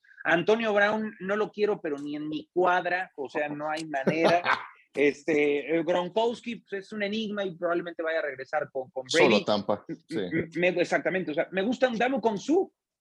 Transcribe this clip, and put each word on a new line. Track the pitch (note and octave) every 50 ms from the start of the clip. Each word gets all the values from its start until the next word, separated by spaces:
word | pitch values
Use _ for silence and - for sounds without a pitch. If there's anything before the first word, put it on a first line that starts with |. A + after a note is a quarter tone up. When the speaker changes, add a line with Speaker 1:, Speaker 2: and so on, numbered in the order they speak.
| _ _ - - -
Speaker 1:
Antonio | D#3 E3 E3+ E3 G3+ A3 A#3 A3+ G#3+ G3+
Brown, | G#3 G3+ G#3 G#3+ G#3+ G#3+ G#3+ - -
no | F3+ F#3+ G3+
lo | G#3+ G#3 G#3 -
quiero, | G#3 G#3 G3+ G3+ D#3+
pero | - D#3+ C#3+ C#3
ni | D3 D3 D3
en | D3 D3+
mi | D#3 D#3 D3 - - -
cuadra, | F3 F3+ F3+ F3+ F3+ E3+ F3 F3+ F#3 F#3 F3+ _
o | D3+ C3+ B2
sea, | - D#3+ D3
no | D3 D3 D3 D3+ D#3
hay | D#3 D#3+ D#3+
manera. | D#3 C#3+ C3+ C3 E3+ D#3 D#3+ E3 D#3+ E3+ F3
Speaker 2:
<laughs> | F3+ - - - - - - _ _ _ -
Speaker 1:
Este, | C#3 D3 C#3+ C3 - - E3+ D#3 D3 D3 D3 C#3+ C#3+ B2 C#3 E3
eh, | E3 D#3
Gronkowski, | E3+ F3+ F3+ F3+ F3 - A3 A3+ A#3+ A#3 - - A#3+ A3+
pues, | F3 - _ G3 G3 F#3+
es | -
un | A3 G#3+ G3+
enigma | G3 G#3 A3+ A3 G3 G#3 G#3 G3
y | F#3+ D#3+
probablemente | E3 F3 E3+ E3+ E3+ E3+ F3 E3+ -
vaya | D#3+ D#3+ D#3+
a | D#3+ D3+
regresar | C#3+ C3 C3 C3+ - D#3 D3+ D3 -
con, | - C3+ B2+ -
con | - C3 B2+
Speaker 2:
Solo | B2+ D3 E3 -
Speaker 1:
Brady. | B2 G#2+ G2+ -
Speaker 2:
Tampa, | A#2 G#2+ G2+ G2+ - G#2 - -
sí. | - - - _ - -
Speaker 1:
M-, | A2+ F#2 -
m-, | D#3+ E3 E3 E3 -
me, | F3 F3+ F#3
exactamente, | F3 F3 D#3+ - F3+ D#3 C#3 D#3+ F3 F#3+ E3+ D3+
o | C#3+
sea, | E3 D#3 -
me | - F#3+
gusta | G3 A#3+ A#3 - C4
Ndamukong | B3+ A3+ G#3 A#3 C4 C#4 A#3 F#3+ A3+ G#3 F#3
Suh. | - B3+ D#4 F#4+ F4+ - _ _ _ _ _ _